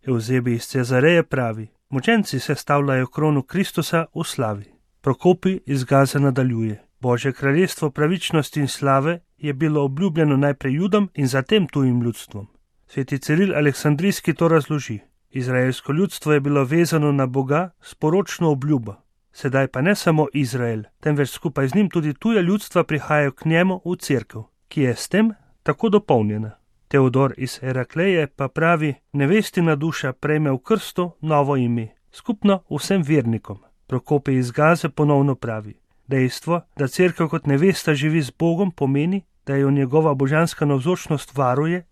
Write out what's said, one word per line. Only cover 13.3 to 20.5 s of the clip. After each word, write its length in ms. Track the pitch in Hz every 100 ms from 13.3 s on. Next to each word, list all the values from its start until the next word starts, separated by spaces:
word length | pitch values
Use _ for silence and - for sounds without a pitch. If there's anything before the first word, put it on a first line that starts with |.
| 156 196 160
Aleksandrijski 760 | 147 135 151 147 190 - -
to 140 | 156 170
razloži: 520 | 160 139 151 - 107 _ _ _
"Izraelsko 600 | 135 127 127 127 117 -
ljudstvo 400 | 143 196 - 151
je 60 | 151
bilo 240 | 139 143
vezano 480 | 131 160 170 165 147
na 140 | 143 131
Boga 440 | 127 135 147 180 _
s 140 | - -
poročno 560 | 156 180 196 - 170
obljubo. 440 | 143 143 147 107 98 _ _ _
Sedaj 360 | - 139 135 135
pa 140 | 127
ne 140 | 160 202
samo 320 | - 156 147
Izrael, 500 | 147 131